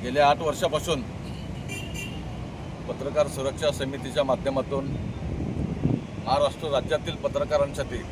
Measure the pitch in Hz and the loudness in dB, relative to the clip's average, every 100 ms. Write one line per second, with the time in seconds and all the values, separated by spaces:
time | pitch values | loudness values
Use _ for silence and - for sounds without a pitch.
0 | 113 135 143 147 160 127 170 151 175 147 | 0 6 8 8 2 2 2 0 0 0
1 | 113 - - - - - - - - - | -2 -8 -8 -8 -8 -8 -8 -8 -6 -8
2 | - - - - - - - - - 120 | -8 -8 -8 -8 -8 -8 -10 -8 -6 -4
3 | 135 147 143 143 135 135 151 139 135 139 | 0 2 2 2 -2 2 0 2 -2 -4
4 | 131 147 135 120 139 131 - 139 139 143 | -2 0 2 2 2 0 0 -2 -2 -4
5 | - - - - - - - - - - | -4 -4 -4 -2 -2 -2 -2 0 2 0
6 | - - - 135 143 - 160 135 - 151 | -2 -8 0 4 4 2 0 0 2 0
7 | 165 151 139 143 143 147 143 139 127 - | 0 -2 -2 0 2 4 2 0 -4 -4
8 | - | -6